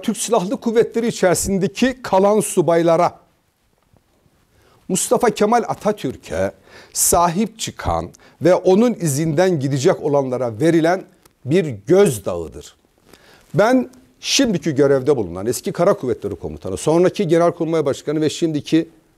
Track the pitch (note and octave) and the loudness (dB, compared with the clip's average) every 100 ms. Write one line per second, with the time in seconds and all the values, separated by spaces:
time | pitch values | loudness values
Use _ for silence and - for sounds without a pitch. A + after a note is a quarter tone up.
0 | G#3 G3+ - A3 F3+ C4+ A#3 A3+ G#3+ A#3 | -2 -6 -2 -2 -2 -4 -2 0 0 0
1 | A#3 - F#3 E3 F#3+ F#3+ F#3+ - B3+ B3+ | -4 0 0 0 -2 -2 -2 0 -2 -2
2 | - G3 G3+ G#3+ - G3 D#3 E3+ E3+ E3 | -2 2 4 2 0 0 2 2 4 2
3 | E3+ - _ _ _ _ _ _ _ _ | 2 -2 _ _ _ _ _ _ _ _
4 | _ _ _ _ _ _ _ _ - F#3 | _ _ _ _ _ _ _ _ -6 -4
5 | - A#3 A#3+ G#3 G#3 A#3+ - C#3+ G#3 G#3 | 0 2 2 2 2 2 0 -4 -4 -4
6 | C3+ - - D#2+ G2 - _ - - - | -6 -10 -8 -4 -4 -4 _ -20 -12 -4
7 | - F3+ F3 E3+ A3+ - - - - E2 | 0 2 2 0 -4 -6 -12 -8 -4 -4
8 | D#2+ - - _ D3 F3 F#3 F#3 B3 G#3 | -6 -14 -20 _ 2 2 4 4 2 0
9 | E3 C3+ E3 D#3 F#3 E3 C3+ C#3 D3 E3 | -4 -2 -2 0 0 0 -2 0 0 0
10 | D3 C#3 C3 B2 B2 G#2+ D#3+ E3 D#3+ F#3 | 0 0 0 -4 -6 -2 2 2 2 -2
11 | - _ _ _ B2 F3 D#3 G#2 C3 F#3 | -6 _ _ _ -2 0 0 -8 2 4
12 | G3+ A2 G2+ F2 D#2 D2+ - _ _ _ | 4 0 -6 -6 -8 -14 -20 _ _ _
13 | _ - _ - _ C#3+ G#3+ C4 A#3+ - | _ -20 _ -20 _ 0 2 2 0 -10
14 | _ _ - - C4 F#3 E3+ C3+ C#3 C#3 | _ _ -4 0 0 0 -2 2 2 4
15 | B2+ C3+ F2+ F2 G#2+ - G3+ E3+ F3+ - | 2 0 -2 -6 -6 -4 -6 0 0 2
16 | B2+ G#2+ G2 F#2+ D#2+ D2+ F#2+ G2 D3+ E3 | -2 -4 -6 -8 -10 -10 -8 -4 0 2
17 | F3+ F3+ F3+ E3 E3+ E3+ D#3+ E3 C#3 A#2+ | 2 0 0 2 2 0 -2 -2 -2 -4
18 | - D#3 D3+ - E3+ D3 - D#3+ D#3+ _ | -4 -2 -2 -2 -4 -4 0 0 0 _
19 | _ | _